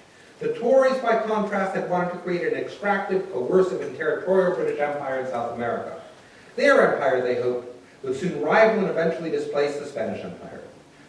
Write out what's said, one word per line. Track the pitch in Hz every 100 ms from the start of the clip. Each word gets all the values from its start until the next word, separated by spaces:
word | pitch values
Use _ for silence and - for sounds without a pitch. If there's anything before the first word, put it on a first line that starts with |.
| - - - -
The | 233
Tories, | 226 240 269 262 -
by | 233 220
contrast, | 214 214 196 196 190
had | 180 165
wanted | 180 180
to | 180
create | 180 175 160
an | -
extractive, | - - 202 196 - 190 -
coercive, | - - 185 185 -
and | - -
territorial | 214 - 175 190 180
British | 160 147 147
Empire | 147 - 135 131
in | 127
South | - 120
America. | 117 117 - - - - - - - -
Their | - 285 262 -
empire, | - 135 123
they | 123 120
hoped, | 123 123 - - - -
would | 135
soon | - 175 147
rival | 151 220 220 196
and | 175
eventually | 165 165 165 160
displace | 143 143 143 143 -
the | -
Spanish | - 101 -
Empire. | 90 - - - - - - -